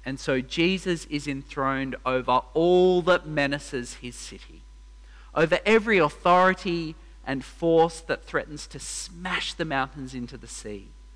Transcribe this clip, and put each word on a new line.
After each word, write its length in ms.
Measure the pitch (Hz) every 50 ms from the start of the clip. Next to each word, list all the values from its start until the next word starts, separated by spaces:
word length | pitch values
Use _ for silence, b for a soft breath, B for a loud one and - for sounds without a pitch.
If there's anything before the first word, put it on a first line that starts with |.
| -
And 140 | 131 135 131
so 220 | - - 139 131
Jesus 640 | 127 131 - - 165 175 190 185 - 185 175 160 -
is 220 | - 151 147 135
enthroned 680 | 147 139 135 135 - - 147 135 135 135 135 135 135 123 - -
over 360 | 127 127 127 120 123 127 127 - - -
all 480 | 156 165 175 180 180 180 185 185 180 170
that 240 | 180 180 175 -
menaces 680 | 156 156 151 143 139 143 143 - - - 127 123 120 -
his 200 | - - 123 120
city, 460 | - - - - 95 - - - - - - - - - - - b b b b b b b b
over 240 | 143 160 160 175 165 -
every 320 | 202 220 233 208 233 214
authority 1000 | 185 160 147 - - - 180 180 180 185 185 185 - - 196 170 170 165 156 160 b b b b b b
and 200 | - 135 135 127
force 540 | - - - 170 165 165 165 160 170 165 -
that 240 | - - 143 - -
threatens 400 | - - 151 - - 151 147 -
to 120 | - - 139
smash 760 | - - - - - - 185 170 180 185 175 - - - -
the 120 | - 170
mountains 500 | 160 147 135 131 131 - 147 135 127 131
into 220 | 127 120 117 135
the 100 | 123 -
sea. 400 | 117 - - - 113 104 101 98 - - - - - -